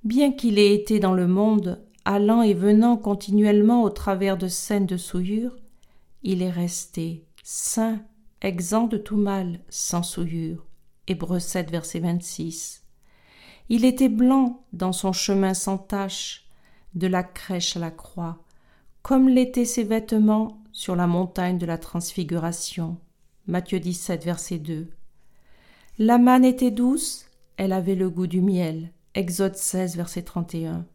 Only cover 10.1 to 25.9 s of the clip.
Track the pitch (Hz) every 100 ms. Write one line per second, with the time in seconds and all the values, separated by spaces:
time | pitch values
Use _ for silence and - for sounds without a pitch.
10.1 | - 170 165 160 165 - - _ _ -
11.1 | 185 165 175 175 185 160 165 160 170 170
12.1 | 175 175 - 165 160 - - - _ _
13.1 | _ _ _ - - - 226 254 254 262
14.1 | 214 247 269 254 247 _ 175 185 180 190
15.1 | 185 - 196 190 185 - 196 196 202 196
16.1 | - - - - - _ _ - 175 185
17.1 | 180 180 - - 185 175 175 165 165 -
18.1 | 180 170 165 _ _ _ _ _ - -
19.1 | 262 262 254 254 254 240 - 208 220 220
20.1 | 220 214 214 220 - - - - 180 175
21.1 | 175 180 180 180 180 170 165 165 170 170
22.1 | - 156 170 165 170 - - 165 170 -
23.1 | _ _ _ - 180 180 190 165 175 -
24.1 | 170 165 170 - 170 151 156 165 - -
25.1 | _ - - _ - _ _ -